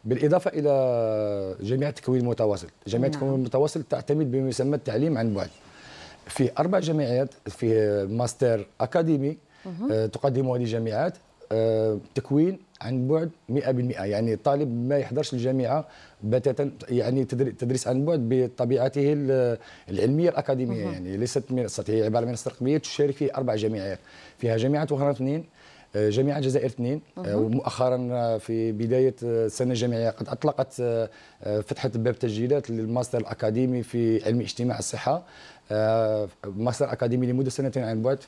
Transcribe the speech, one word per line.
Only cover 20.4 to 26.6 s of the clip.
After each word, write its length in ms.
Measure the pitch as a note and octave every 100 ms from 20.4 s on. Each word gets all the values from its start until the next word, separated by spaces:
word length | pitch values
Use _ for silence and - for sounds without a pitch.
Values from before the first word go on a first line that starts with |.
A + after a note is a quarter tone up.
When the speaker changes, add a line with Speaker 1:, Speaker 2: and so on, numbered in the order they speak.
| C#3+ C3 B2 A#2
Speaker 2:
مهم. 80 | G2+
Speaker 1:
يعني 240 | - F2+ G2
ليست 260 | A#2+ C#3+ -
منصة، 320 | B2+ A2 - G#2
هي 160 | A2
عبارة 200 | A2 A#2
عن 60 | A#2
منصة 220 | A#2+ B2+
رقمية 260 | - B2+ D3+
تشارك 380 | - - D3
فيها 220 | C#3 C#3+ C3+
أربع 180 | B2+
جامعات، 440 | G#2+ G#2+ G#2+ F#2+ F#2 - - - -
فيها 200 | A#2+ A2+
جامعة 300 | B2+ D3 D3+
وهران 200 | C#3+ C#3+
اثنين، 320 | B2+ C3 D#3 D#3+ _ - - -
آه، 140 | G#2 G#2+
جامعة 280 | G#2+ C#3 C#3+
الجزائر 280 | C3+ C3+